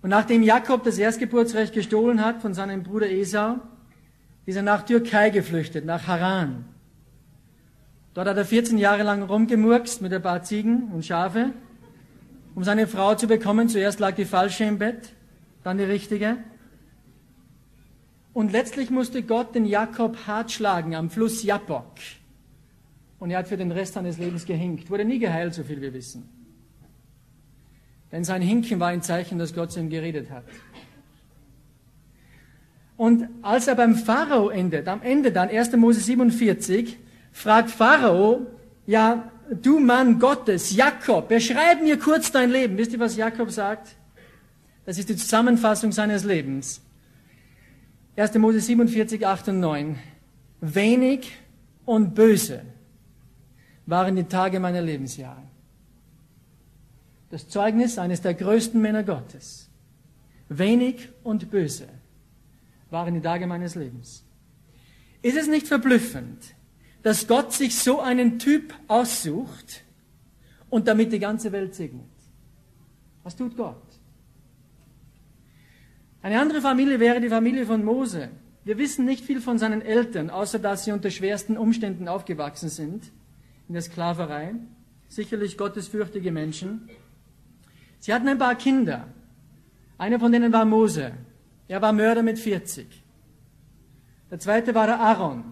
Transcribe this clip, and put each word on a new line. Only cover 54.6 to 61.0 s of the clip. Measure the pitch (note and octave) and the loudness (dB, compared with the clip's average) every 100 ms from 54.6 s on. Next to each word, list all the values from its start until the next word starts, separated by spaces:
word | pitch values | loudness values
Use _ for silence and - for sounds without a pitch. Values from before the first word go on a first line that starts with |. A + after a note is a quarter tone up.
meiner | F3+ F3+ | -2 -2
Lebensjahre.“ | E3 D3+ C3+ C3 B2+ C3 C3+ _ _ _ _ _ _ _ _ _ _ _ _ _ _ _ _ _ _ | -4 -6 -8 -10 -14 -18 -20 _ _ _ _ _ _ _ _ _ _ _ _ _ _ _ _ _ _
Das | D#3 - | -16 -8
Zeugnis | G3+ G#3 A3 A#3+ A#3 | -2 0 2 0 -2
eines | F3+ F3 | -4 -2
der | F#3 | -4
größten | E3+ F#3+ A3 A3+ A#3 | -4 2 0 2 0
Männer | G#3+ G#3+ | 0 -2
Gottes. | G3+ D#3 B2 C3+ - - - _ _ _ _ _ _ _ _ | -4 -6 -8 -20 -20 -20 -20 _ _ _ _ _ _ _ _
„Wenig | C#3+ F#3+ A#3+ B3 B3+ | -2 2 4 2 -4